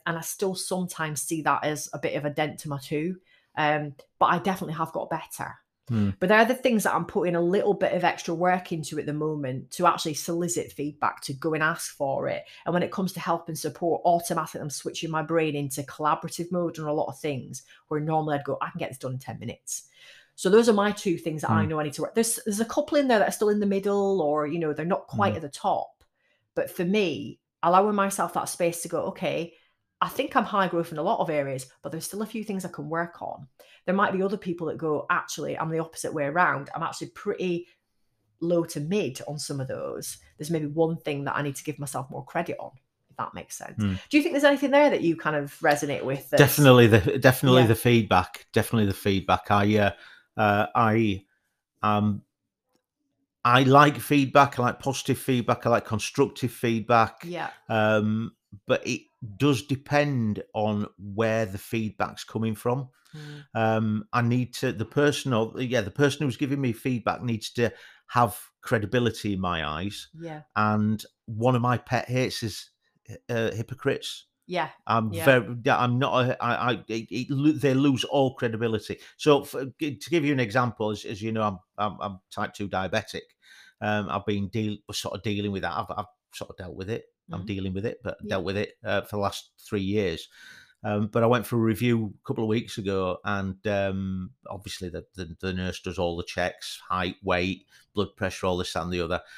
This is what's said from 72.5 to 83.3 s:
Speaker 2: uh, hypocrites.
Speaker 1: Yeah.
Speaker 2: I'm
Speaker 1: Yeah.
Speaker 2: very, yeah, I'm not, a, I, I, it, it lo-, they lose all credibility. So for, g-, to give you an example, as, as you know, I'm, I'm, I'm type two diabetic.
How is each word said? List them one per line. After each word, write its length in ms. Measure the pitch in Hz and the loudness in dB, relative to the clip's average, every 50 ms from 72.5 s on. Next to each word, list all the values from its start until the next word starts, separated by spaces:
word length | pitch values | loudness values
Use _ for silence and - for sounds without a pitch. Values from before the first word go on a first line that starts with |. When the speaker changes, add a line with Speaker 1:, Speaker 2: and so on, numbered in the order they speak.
| - - - - _ _ _ _ _ _ _ - 107 - _ - | -8 -10 -14 -18 _ _ _ _ _ _ _ -20 -20 -16 _ -6
Speaker 2:
uh, 220 | 120 113 113 107 | -2 -2 -2 -2
hypocrites. 720 | - 110 117 - 120 - - 135 - - - - - - - _ _ _ _ | -2 -4 -6 -8 -8 -6 -2 -2 -2 -2 -4 -10 -12 -12 -16 _ _ _ _
Speaker 1:
Yeah. 240 | - 180 175 156 139 - _ _ - | -6 -4 -4 -4 -6 -8 _ _ 0
Speaker 2:
I'm 240 | 110 117 113 110 98 | 0 2 0 0 -2
Speaker 1:
Yeah. 120 | - - | 2 6
Speaker 2:
very, 300 | 139 131 123 107 120 123 120 110 | 6 6 6 4 0 -4 -2 0
yeah, 140 | 139 117 - | 2 2 4
I'm 220 | 123 123 120 123 | 2 2 2 2
not, 260 | 139 127 87 127 123 127 | 2 2 2 2 2 2
a, 140 | - - - | 0 0 0
I, 280 | 120 117 - 107 123 | -2 0 0 0 0
I, 120 | 120 92 - - | -2 -2 -4 -6
it, 200 | 110 113 110 - | -6 -6 -6 -6
it 180 | - 117 127 - | -6 -6 -4 -4
lo-, 220 | 143 135 143 156 | -2 2 2 2
they 220 | 156 - - 139 131 | 2 4 2 2 4
lose 300 | 135 143 143 131 110 - | 4 4 4 4 2 0
all 280 | - - 143 135 127 131 | 0 2 2 2 2 0
credibility. 640 | - 127 117 110 107 120 113 110 107 - - 98 - - - - - | -2 -4 -2 -2 -2 -2 0 -2 -2 -4 -6 -10 -10 -12 -18 -14 0
So 260 | - 156 143 139 143 | 4 6 6 6 4
for, 220 | - - 131 139 131 - - | -2 -8 -8 -8 -8 -8 -6
g-, 160 | - 147 127 | -6 -6 -6
to 140 | 107 - - | -8 -6 -2
give 160 | 165 170 139 | 0 0 2
you 80 | 147 147 | 2 2
an 60 | 131 | 0
example, 500 | 120 104 104 131 123 120 104 - 110 107 | 0 0 2 0 0 0 -2 -2 -4 -4
as, 160 | 107 101 - | -4 -6 -8
as 160 | - 110 95 | -10 -10 -8
you 100 | 107 113 | -6 -4
know, 120 | 110 110 107 | -2 -2 -2
I'm, 160 | 104 95 87 - _ _ - | -2 -2 -4 -10 _ _ -6
I'm, 200 | 104 104 90 - | -6 -4 -4 -6
I'm 180 | - 101 95 92 _ _ | -8 -8 -8 -10 _ _
type 220 | - 104 104 98 - | -10 -8 -8 -8 -8
two 140 | - 101 95 | -8 -8 -4
diabetic. 520 | - 92 95 87 95 110 - - - 78 - _ | -4 -4 -2 -2 -2 -4 -4 -6 -10 -12 -14 _